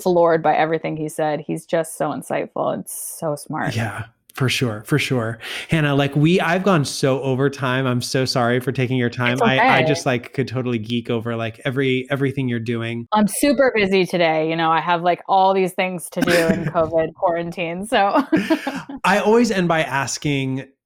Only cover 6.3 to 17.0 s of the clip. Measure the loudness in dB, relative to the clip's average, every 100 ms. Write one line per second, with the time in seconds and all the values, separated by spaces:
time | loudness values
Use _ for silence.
6.3 | 4 2 0 2 2 2 0 0 0 0
7.3 | 0 0 0 -2 0 0 0 0 0 0
8.3 | 2 2 2 0 -2 0 0 0 0 -2
9.3 | 2 2 4 4 4 2 0 0 -2 -2
10.3 | -4 -4 -4 -2 -4 -2 -4 -2 -4 -4
11.3 | -4 -6 -6 -6 -2 0 0 0 -2 -2
12.3 | -2 -2 -2 -4 -4 -4 -8 -2 0 2
13.3 | 2 2 4 2 2 2 2 2 2 2
14.3 | 2 0 0 0 0 0 0 0 0 2
15.3 | 2 4 4 0 0 -4 -4 -8 -4 2
16.3 | 2 2 0 -2 0 0 0